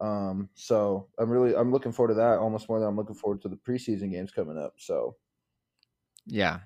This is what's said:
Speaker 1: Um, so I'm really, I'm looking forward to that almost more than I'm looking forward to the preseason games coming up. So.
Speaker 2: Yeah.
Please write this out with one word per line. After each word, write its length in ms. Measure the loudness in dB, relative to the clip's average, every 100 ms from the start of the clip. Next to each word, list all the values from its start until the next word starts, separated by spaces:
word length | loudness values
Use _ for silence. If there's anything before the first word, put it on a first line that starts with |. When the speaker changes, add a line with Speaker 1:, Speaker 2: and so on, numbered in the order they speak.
Speaker 1:
Um, 500 | -4 -2 -2 -4 -6
so 540 | -8 0 2 2 0 -4 -4
I'm 120 | 0
really, 240 | 4 4
I'm 160 | 4 2
looking 220 | 2 0
forward 220 | 0 2
to 0 |
that 240 | 4 4 4
almost 300 | 2 -2 -2
more 120 | 0
than 80 | 0
I'm 80 | -2
looking 180 | -4
forward 280 | -4 -4 -2
to 60 | -6
the 80 | -8
preseason 540 | -4 -4 -2 -2 -2
games 220 | -4 -6
coming 260 | -4 -4 -4
up. 160 | -8 -8
So. 380 | -4 -2 -2 -6 _ _ _ _ _ _ _ _ _ _ -6
Speaker 2:
Yeah. 340 | 0 0 -2